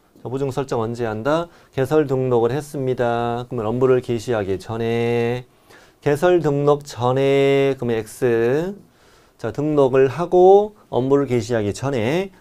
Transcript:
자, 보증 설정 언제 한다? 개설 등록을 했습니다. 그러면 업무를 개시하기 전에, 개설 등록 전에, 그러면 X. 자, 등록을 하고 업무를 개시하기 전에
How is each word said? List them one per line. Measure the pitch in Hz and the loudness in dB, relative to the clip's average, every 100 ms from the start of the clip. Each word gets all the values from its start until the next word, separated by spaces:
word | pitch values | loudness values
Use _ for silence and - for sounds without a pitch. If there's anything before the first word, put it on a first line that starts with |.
| _ _ | _ _
자, | 120 | -10
보증 | 135 139 | -6 -4
설정 | 127 135 131 | -4 -4 -4
언제 | 113 120 | -4 -4
한다? | 117 107 120 160 170 _ _ | -6 -4 -2 -2 -4 _ _
개설 | - 127 156 143 | -4 0 2 2
등록을 | 131 127 120 117 | 0 0 2 2
했습니다. | 139 147 151 131 123 120 117 120 120 123 | -2 -6 -6 -4 -2 -2 -2 -2 -6 -8
그러면 | 123 107 | -6 -4
업무를 | 123 131 127 | 0 2 2
개시하기 | 123 117 104 113 95 92 | 0 -4 -2 -4 -2 -4
전에, | - 113 113 117 117 120 117 123 - _ _ - _ _ | -6 -6 -2 -2 0 0 -2 -4 -10 _ _ -20 _ _
개설 | 143 147 180 180 | -2 2 4 4
등록 | 151 143 143 147 143 | 2 2 2 0 -2
전에, | - 123 131 139 139 139 139 139 135 | -4 0 2 2 2 2 2 0 -2
그러면 | 120 113 | -4 -4
X. | 107 - 127 117 117 143 180 202 - _ _ _ _ _ | -6 -4 0 2 2 0 -2 -8 -16 _ _ _ _ _
자, | - | -8
등록을 | - 151 147 135 131 135 | -4 0 2 4 4 2
하고 | 127 - 180 185 202 208 - _ | 0 0 4 6 6 4 -6 _
업무를 | 120 131 143 135 | -4 2 0 2
개시하기 | 123 107 117 101 | -2 0 -2 -2
전에 | 95 135 135 107 165 190 - | -4 -4 -2 -2 -2 -4 -12